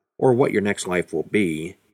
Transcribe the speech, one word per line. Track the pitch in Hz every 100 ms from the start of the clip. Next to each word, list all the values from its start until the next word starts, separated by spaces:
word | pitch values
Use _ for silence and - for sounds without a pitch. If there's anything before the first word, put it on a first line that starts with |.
| _ -
or | 131
what | 120 143
your | 104
next | 101 98 95
life | 90 82
will | 80
be, | - 107 92 78 80 - _